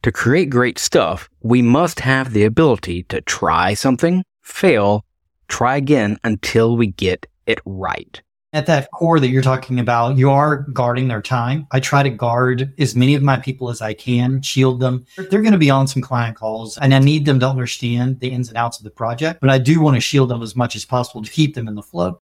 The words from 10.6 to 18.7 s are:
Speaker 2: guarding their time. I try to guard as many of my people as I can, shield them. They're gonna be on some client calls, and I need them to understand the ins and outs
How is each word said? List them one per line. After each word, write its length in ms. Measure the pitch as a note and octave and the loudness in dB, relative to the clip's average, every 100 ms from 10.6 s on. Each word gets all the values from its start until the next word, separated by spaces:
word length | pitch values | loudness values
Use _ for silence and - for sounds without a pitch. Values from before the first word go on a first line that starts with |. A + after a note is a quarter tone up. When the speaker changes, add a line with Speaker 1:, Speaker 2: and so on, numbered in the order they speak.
| C#3+ | -4
Speaker 2:
guarding 380 | B2+ B2 A#2+ C3 | -2 -2 0 -2
their 120 | A2 | -4
time. 460 | - B2+ A#2 D3 D3 | -4 -2 -2 -4 -2
I 100 | C3 | -4
try 220 | B2 C#3+ | 0 0
to 60 | C#3 | 0
guard 640 | A2 A#2+ A#2+ B2+ B2 C#3 - | -2 -2 0 0 0 -4 -2
as 160 | C#3 B2 | -2 2
many 180 | B2+ | 2
of 80 | C#3+ | 4
my 160 | C#3+ B2+ | 2 0
people 320 | - B2+ B2 | -2 -8 -8
as 120 | A#2 | -8
I 120 | A2 | -8
can, 480 | G#2+ - A#2+ B2 C3+ | -8 -2 0 0 -2
shield 380 | C3+ C3+ C3 B2 | -4 0 0 2
them. 260 | B2+ B2+ - - | -2 -2 -8 -16
They're 240 | F#3+ G3+ | -2 0
gonna 160 | A3 G3 | 4 4
be 120 | D3 | 4
on 180 | C3+ C3+ | 4 2
some 140 | C3+ | -2
client 360 | B2+ B2 A#2 A2 | -4 -4 -4 -6
calls, 400 | A2 A2 A2 - | -8 -8 -10 -2
and 160 | C3+ | 2
I 60 | C3+ | 4
need 260 | C#3 D3+ D3 | 4 2 2
them 140 | C3+ | 2
to 80 | B2+ | 0
understand 720 | C3 A#2+ - A#2+ A#2+ B2+ B2+ | -2 -6 -6 -4 -2 -2 -4
the 80 | B2+ | -6
ins 180 | B2+ A#2 | -6 -6
and 100 | A#2 | -4
outs 200 | A#2+ | -4